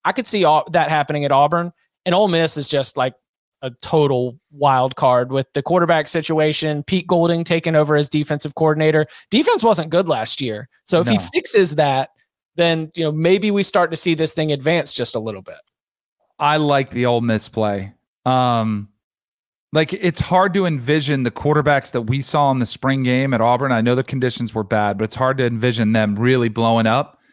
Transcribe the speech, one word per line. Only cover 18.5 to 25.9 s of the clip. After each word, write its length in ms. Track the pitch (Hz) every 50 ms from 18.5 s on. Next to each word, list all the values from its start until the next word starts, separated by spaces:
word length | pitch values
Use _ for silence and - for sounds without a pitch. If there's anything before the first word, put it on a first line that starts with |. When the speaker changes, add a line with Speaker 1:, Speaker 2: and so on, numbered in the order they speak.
| 120 117 110 110 107 101 104 - _ _ _ _ _ _ _ _ _ _ _ _ _ _ _ _
Speaker 2:
Like, 220 | - 156 160 - 185
it's 260 | - 202 175 - -
hard 340 | - - 180 185 190 196 170
to 100 | 202 185
envision 580 | 175 156 135 117 127 151 156 139 143 147 135 127
the 80 | 117
quarterbacks 600 | - - - 143 151 151 139 151 143 135 - -
that 100 | - 123
we 180 | 117 110 135 139
saw 320 | 131 - - 151 143 139
in 80 | 135 127
the 60 | 120
spring 380 | - - - - 135 135 135 127
game 300 | 123 127 127 135 135 131
at 60 | 110
Auburn. 320 | 113 120 123 123 139 135
I 80 | 123 113
know 160 | 110 120 123
the 80 | 131 131
conditions 500 | - - 131 127 123 - - 120 107 -
were 100 | 110 104
bad, 320 | 92 113 107 104 104 98 98
but 80 | 110
it's 100 | 110 -
hard 220 | - 131 131 131 131
to 80 | 127
envision 480 | 120 120 110 113 127 117 110 110 107